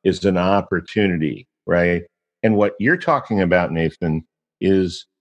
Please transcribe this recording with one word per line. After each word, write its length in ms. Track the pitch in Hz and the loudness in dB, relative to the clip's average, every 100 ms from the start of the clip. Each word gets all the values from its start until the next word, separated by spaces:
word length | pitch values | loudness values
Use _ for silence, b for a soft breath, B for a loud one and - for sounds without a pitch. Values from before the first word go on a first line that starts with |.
is 220 | 95 87 98 | -2 0 0
an 120 | 90 | 0
opportunity, 1080 | 92 98 92 90 85 107 101 85 76 - - _ - | 2 0 0 -6 -4 -2 0 0 -4 -6 -14 _ -2
right? 380 | 87 87 87 - _ _ _ | 0 2 0 -4 _ _ _
And 140 | 113 104 | 0 2
what 180 | 101 - | 0 0
you're 200 | 110 180 | -2 0
talking 440 | 170 143 - 214 | 0 0 0 0
about, 300 | 90 90 87 | 2 2 2
Nathan, 560 | 82 80 - 85 80 - _ _ _ | 0 -2 -2 -4 -4 -6 _ _ _
is 460 | 95 95 90 85 - _ | 0 0 0 -6 -16 _